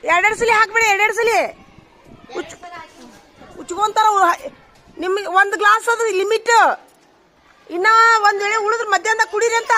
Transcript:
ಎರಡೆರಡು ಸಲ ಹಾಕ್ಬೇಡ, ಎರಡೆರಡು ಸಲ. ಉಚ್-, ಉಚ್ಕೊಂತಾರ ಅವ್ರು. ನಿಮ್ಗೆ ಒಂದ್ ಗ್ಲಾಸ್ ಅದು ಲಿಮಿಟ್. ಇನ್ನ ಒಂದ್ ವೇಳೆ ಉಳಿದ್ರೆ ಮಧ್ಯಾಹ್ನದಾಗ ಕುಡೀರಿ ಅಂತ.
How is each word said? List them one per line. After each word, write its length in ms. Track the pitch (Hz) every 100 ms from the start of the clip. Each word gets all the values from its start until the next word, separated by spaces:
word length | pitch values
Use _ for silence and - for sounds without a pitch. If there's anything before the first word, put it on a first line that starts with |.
ಎರಡೆರಡು 360 | - 339 403 440
ಸಲ 100 | 466
ಹಾಕ್ಬೇಡ, 300 | 440 440 453
ಎರಡೆರಡು 300 | 453 392 427
ಸಲ. 180 | 427 466 403 247 - - - _ _ - - - -
ಉಚ್-, 200 | - - 359 349 311 - 240 - _ _ - -
ಉಚ್ಕೊಂತಾರ 460 | 262 349 427 427
ಅವ್ರು. 260 | 427 403 349 - - - _ _ _ -
ನಿಮ್ಗೆ 300 | 349 392 381
ಒಂದ್ 280 | 359 403
ಗ್ಲಾಸ್ 340 | 392 415 440 440
ಅದು 220 | 466 453
ಲಿಮಿಟ್. 420 | 381 392 440 453 466 330 196 - _ _ _ _ _ _ _ -
ಇನ್ನ 180 | 339 415 453 453 453
ಒಂದ್ 260 | 415 403
ವೇಳೆ 120 | 403
ಉಳಿದ್ರೆ 320 | 440 415 453 427
ಮಧ್ಯಾಹ್ನದಾಗ 440 | 381 415 440 440
ಕುಡೀರಿ 240 | 415 466
ಅಂತ. 180 | 453 466